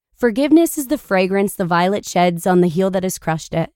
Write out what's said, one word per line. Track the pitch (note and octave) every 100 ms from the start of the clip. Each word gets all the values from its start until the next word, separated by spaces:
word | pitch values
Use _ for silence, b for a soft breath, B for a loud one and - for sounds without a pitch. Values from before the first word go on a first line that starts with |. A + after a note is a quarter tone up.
| _
"Forgiveness | - A#3+ A3 C#4+ D#4 E4 -
is | B3
the | D4
fragrance | - F#3+ F#3+ G3 G3
the | -
violet | F3 F3 F3+ G3+
sheds | - F#3 F3+ E3+ G3
on | F3+
the | F3
heel | D#3+ F#3+
that | F#3
has | F#3+ -
crushed | - D#3+ -
it." | E3 D#3+